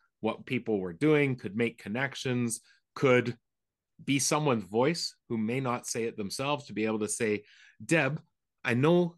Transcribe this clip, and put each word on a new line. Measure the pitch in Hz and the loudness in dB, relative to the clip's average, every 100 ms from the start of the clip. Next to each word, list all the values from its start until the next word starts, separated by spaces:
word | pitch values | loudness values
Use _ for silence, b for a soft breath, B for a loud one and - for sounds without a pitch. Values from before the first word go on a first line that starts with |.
| _ _ | _ _
what | 110 - - | -6 -6 -4
people | 123 - 104 | -4 0 -2
were | 92 | -2
doing, | 85 151 151 139 127 | 0 2 4 2 0
could | 107 104 | -6 -2
make | 117 117 | -2 -4
connections, | 101 113 139 - 135 123 120 110 b b _ | -8 -4 -4 -4 -4 -2 -2 -4 b b _
could | - 139 123 117 - _ _ _ _ _ _ | 0 4 4 4 -6 _ _ _ _ _ _
be | 160 139 | -2 0
someone's | - 151 151 117 | 2 2 2 0
voice | 90 107 139 170 - - - | 0 0 2 0 -6 -10 -6
who | 117 | -2
may | 110 127 | -2 -2
not | 131 123 - | -2 -4 -4
say | 123 | -4
it | 113 110 | -4 -4
themselves, | 98 - 135 143 - | -8 -4 -2 -4 -4
to | |
be | 104 | -2
able | 110 110 | 0 0
to | 104 | -2
say, | - 113 104 B B B B | -2 0 -2 B B B B
"Deb, | 107 160 139 151 _ _ _ _ | 0 2 2 -2 _ _ _ _
I | 123 | 0
know | 120 147 175 175 | 2 4 4 2